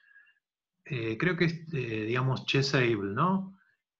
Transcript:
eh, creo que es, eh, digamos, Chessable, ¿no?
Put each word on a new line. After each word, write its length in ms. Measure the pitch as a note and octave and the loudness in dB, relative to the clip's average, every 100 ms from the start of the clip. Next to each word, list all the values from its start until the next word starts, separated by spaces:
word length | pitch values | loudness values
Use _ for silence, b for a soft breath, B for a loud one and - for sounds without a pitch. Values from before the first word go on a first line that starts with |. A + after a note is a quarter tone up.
| b b b b _ _ _ _ | b b b b _ _ _ _
eh, 340 | - B2+ A2+ A2+ | -8 -4 -4 0
creo 200 | F3 E3+ | 0 2
que 80 | E3+ | 0
es, 280 | - - | 0 -6
eh, 300 | C#3 A#2+ A2 G#2+ | -6 -4 -4 -2
digamos, 400 | B2+ C3 B2+ - | 0 0 0 0
Chessable, 680 | C#3 C3+ C#3 A#2+ G#2+ G2 | 2 4 2 2 2 -2
¿no? 440 | A2+ F3+ G3 F#3+ B B B _ | 0 2 2 -2 B B B _